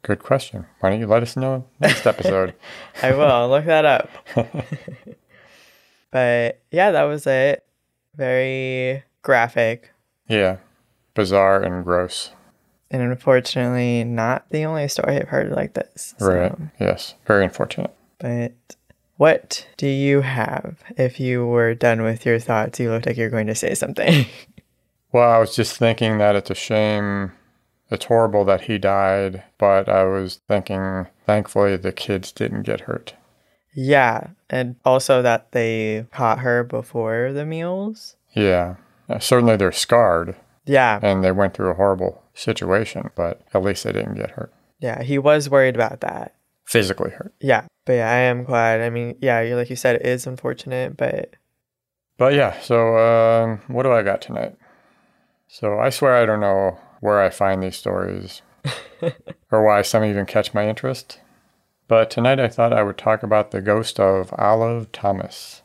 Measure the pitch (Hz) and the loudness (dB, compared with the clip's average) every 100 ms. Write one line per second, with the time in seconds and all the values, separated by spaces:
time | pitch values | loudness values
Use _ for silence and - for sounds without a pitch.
0 | - 101 - 135 - 104 85 _ 95 107 | -4 -6 0 0 0 -14 -16 _ -2 -2
1 | 110 113 120 131 131 131 123 _ 196 - | 2 2 2 -4 -4 -4 -8 _ 0 2
2 | - - 185 95 92 - - - - - | 0 0 0 0 -2 -6 -20 -20 -18 -4
3 | 131 135 147 120 120 139 160 160 156 127 | 0 4 4 4 2 0 2 4 4 2
4 | - - - - 117 151 - 143 - 135 | 0 -12 -6 -4 -4 -8 -10 -14 -14 -20
5 | - - _ _ _ _ _ _ _ _ | -20 -20 _ _ _ _ _ _ _ _
6 | _ 131 123 120 117 - _ 160 202 156 | _ 0 2 2 0 -4 _ 2 4 4
7 | 147 151 143 131 139 139 _ _ _ _ | 0 0 0 2 2 0 _ _ _ _
8 | _ 147 131 127 131 131 131 127 127 135 | _ -8 -2 0 -2 -4 -6 -4 -4 -6
9 | _ _ - 123 117 - 113 120 _ _ | _ _ 0 2 2 0 -2 -2 _ _
10 | _ _ - 107 92 92 _ _ _ _ | _ _ -2 2 2 0 _ _ _ _
11 | _ - 95 98 98 98 95 90 87 90 | _ -2 2 4 6 4 0 -4 -2 -2
12 | 90 - - _ _ _ _ _ _ 131 | -2 -8 -14 _ _ _ _ _ _ -4
13 | 123 127 - 127 123 139 123 123 123 120 | -4 -2 2 2 2 -4 -2 -2 0 -2
14 | 117 117 113 127 _ 156 156 160 143 - | -2 -2 -2 -4 _ -6 -4 -4 -4 -2
15 | - 143 - 135 - - - - - - | -2 -2 -2 -2 -2 -4 -4 -6 -8 -12
16 | - - 98 90 90 - 156 _ 95 90 | -18 -2 0 2 0 -4 -14 _ -2 -2
17 | - - - 104 92 - - - - _ | -6 -12 0 2 2 -2 -6 -4 -8 _
18 | _ _ 123 120 120 _ _ - _ _ | _ _ -8 -6 -6 _ _ -20 _ _
19 | _ - 156 - - - - - 139 139 | _ 2 2 2 -4 -14 -14 -6 -4 0
20 | 139 139 131 131 110 135 - 160 - 247 | 2 2 0 -4 -4 -6 -10 -16 -14 -2
21 | 127 - 127 123 120 120 117 117 120 113 | -2 -2 -4 -2 0 2 0 2 0 0
22 | 113 113 120 117 117 110 117 - 120 113 | -2 -2 0 -2 0 -2 -2 -4 -4 -2
23 | 120 120 113 113 107 110 - - - - | -4 -4 -4 -2 -4 -4 -4 -4 -6 -2
24 | - 151 120 - - - _ _ _ _ | 2 2 2 -8 -20 -20 _ _ _ _
25 | _ 120 120 117 110 - 110 - 117 113 | _ 4 6 6 4 0 -4 0 0 2
26 | 113 107 104 101 - - - 107 107 104 | 0 2 2 2 -2 -10 -2 0 0 0
27 | 104 101 95 - _ _ _ _ _ 110 | -2 -4 -6 -12 _ _ _ _ _ -8
28 | - 117 113 104 98 95 - 107 98 98 | 0 2 4 2 2 0 0 -2 0 2
29 | 98 98 98 95 - _ 101 98 98 98 | 2 0 -2 -6 -18 _ 2 2 4 2
30 | 95 98 95 - - 104 - 95 95 95 | 2 0 -6 -12 -4 -4 -2 -6 -4 -6
31 | 90 _ - 104 98 101 101 95 95 - | -10 _ 0 0 0 0 0 0 -4 -8
32 | - 98 92 - 117 107 - 53 - - | -6 -6 -6 -8 -6 -4 -6 -8 -6 -10
33 | - - _ _ _ _ _ 143 131 143 | -10 -20 _ _ _ _ _ -6 2 4
34 | 123 113 - - _ 127 123 123 131 131 | 4 0 -8 -20 _ -6 -4 -2 2 2
35 | 131 127 123 113 _ 123 113 113 110 107 | 4 2 4 0 _ -4 -2 -2 -4 -4
36 | 117 - 117 113 127 120 120 123 113 117 | -8 -2 0 0 0 -2 -2 -8 -6 -6
37 | 110 113 127 139 151 160 170 185 208 220 | -4 -2 -4 -6 -8 -8 -6 -6 -8 -10
38 | - _ _ - 101 90 87 92 _ _ | -18 _ _ 0 2 2 -2 -8 _ _
39 | - 107 - 127 120 107 92 - - 120 | -8 -6 2 4 4 4 2 0 2 4
40 | 107 82 85 92 _ _ - 135 123 104 | 4 2 -2 -12 _ _ 0 4 4 2
41 | 107 95 92 95 98 - 95 85 98 95 | 0 2 2 2 0 0 -4 2 2 2
42 | 92 - _ - - - 90 98 107 - | -2 -6 _ -8 -6 -4 0 0 0 -8
43 | 98 - 85 - _ 98 95 95 - 50 | -10 -4 -4 -6 _ -2 0 -4 -4 -6
44 | 52 50 52 - - _ _ _ 123 113 | -6 -8 -8 -10 -16 _ _ _ -8 -6
45 | 127 139 139 151 143 139 131 117 113 - | -4 0 4 2 2 2 4 2 -2 -4
46 | - - - _ _ _ - 120 95 98 | -8 -8 -12 _ _ _ 0 0 0 -2
47 | - - - _ 135 110 - _ - 123 | -6 -8 -18 _ 0 0 0 _ -2 0
48 | 113 120 127 123 127 120 113 113 117 117 | 2 2 2 0 -2 2 2 2 -2 -4
49 | 120 - 135 117 117 120 120 127 127 117 | -8 -4 0 0 0 -2 -4 -2 0 0
50 | 123 127 131 127 131 123 - 127 131 - | 0 -4 -6 -8 -8 -8 -8 -6 -6 -4
51 | 127 - - _ _ _ _ _ _ _ | -4 -4 -8 _ _ _ _ _ _ _
52 | _ - 127 143 120 85 - 117 113 113 | _ 0 2 4 2 -2 0 2 4 4
53 | 117 113 113 113 113 107 - 123 131 117 | 4 4 4 4 0 -4 -6 -2 2 2
54 | 101 98 - - - - _ _ _ _ | 2 -2 -4 -8 -8 -10 _ _ _ _
55 | _ _ _ _ _ - 107 104 127 - | _ _ _ _ _ -6 -4 0 -2 0
56 | 139 123 113 107 101 98 95 90 - _ | 2 4 4 2 0 2 0 -4 -20 _
57 | 104 104 95 - 98 95 92 - 104 92 | 0 2 2 2 0 0 -4 -6 -6 -4
58 | 92 95 95 - _ _ 139 - - - | -6 -8 -12 -18 _ _ -12 -12 -16 -8
59 | 165 - - - _ 110 107 104 101 113 | -8 -8 -20 -20 _ 2 4 2 2 0
60 | 107 101 98 107 104 104 107 110 131 131 | 0 -2 -2 -2 -2 -2 -2 -4 -6 -8
61 | - - _ _ _ _ _ _ _ 113 | -12 -20 _ _ _ _ _ _ _ 4
62 | 110 - 123 135 117 - 117 113 104 95 | 4 2 2 2 0 2 2 2 0 -2
63 | 107 110 107 107 107 104 98 107 110 - | -2 0 2 0 0 -4 0 0 -2 2
64 | 98 95 92 - 101 113 113 117 110 - | 2 2 -2 0 2 2 0 -4 -8 -4
65 | 101 95 - - - - | -2 -2 -6 -14 -20 -20